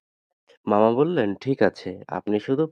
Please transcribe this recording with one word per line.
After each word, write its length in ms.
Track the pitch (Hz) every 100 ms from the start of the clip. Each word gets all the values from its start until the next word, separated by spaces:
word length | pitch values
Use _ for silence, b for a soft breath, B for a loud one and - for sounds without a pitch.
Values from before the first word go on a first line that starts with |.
| _ _ _ _ b b 107
মামা 240 | 104 110
বললেন, 440 | 120 151 165 104 95
"ঠিক 280 | 131 -
আছে, 400 | 98 - 92 95 -
আপনি 320 | 92 101 104
শুধু 280 | - 135 156